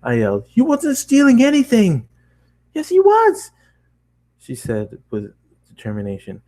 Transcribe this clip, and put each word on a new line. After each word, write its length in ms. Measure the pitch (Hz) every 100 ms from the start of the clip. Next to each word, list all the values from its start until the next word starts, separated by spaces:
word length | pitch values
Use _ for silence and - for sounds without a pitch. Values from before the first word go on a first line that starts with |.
I 120 | 123
yelled. 320 | 120 107 101 104
You 120 | -
wasn't 320 | 269 285 302 262
stealing 460 | - 277 285 247
anything! 680 | 269 294 262 233 196 143 - _ _ _ _ _ _
Yes, 140 | 311 302
he 120 | 370
was, 500 | 392 427 440 381 - _ _ _ _ _ _ _ _ _
she 160 | _
said 440 | 127 - 110 107 - _
with 220 | 107 101 _ _ _ _
determination. 760 | _ 110 104 101 95 - 98